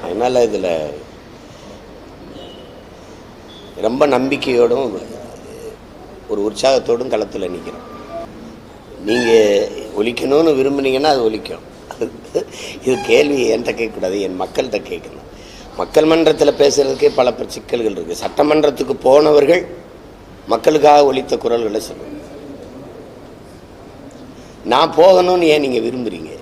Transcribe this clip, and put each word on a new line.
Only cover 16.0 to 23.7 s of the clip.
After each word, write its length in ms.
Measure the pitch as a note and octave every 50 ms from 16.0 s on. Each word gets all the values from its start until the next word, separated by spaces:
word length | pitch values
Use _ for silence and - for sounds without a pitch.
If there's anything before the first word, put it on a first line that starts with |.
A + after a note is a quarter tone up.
| D#3 D#3
மன்றத்துல 420 | D#3+ E3 D#3+ D#3 D3+ D3+ D3+ C#3+ - -
பேசுறதுக்கே 520 | C#3 C#3 B2 C#3+ C#3 C3+ C3 A#2+ C#3 C#3 - C#3+
பல 100 | B2 B2 A#2
ப-, 100 | A#2+ A#2+ G#2 -
சிக்கல்கள் 400 | B2 - - - A#2+ A2+ G#2+ G2
இருக்கு. 220 | F2+ E2 D#2+ E2+ -
சட்டமன்றத்துக்கு 720 | - F#2+ - - D3 D3+ D3+ D#3 D3 D3 - - C#3 B2 - - -
போனவர்கள் 580 | C3 C3+ D3 D#3 D3+ D3+ C#3 C#3 C#3 E3+ F3+ F3+ - - - - - - - - - - - - - - - - -
மக்களுக்காக 540 | A2 A2+ - - D#3 D3+ C#3 D3+ D3 D3 D3 C#3
ஒலித்த 280 | C3 C3 C3 - C3+ A#2 -
குரல்களை 360 | A#2 A#2 A#2 A#2 G#2+ G#2 A2 -
சொல்லுங்க. 320 | - - - - - G2 G2 - - - - - - - - - - - - - - - - - - - - - - - - - - - - - -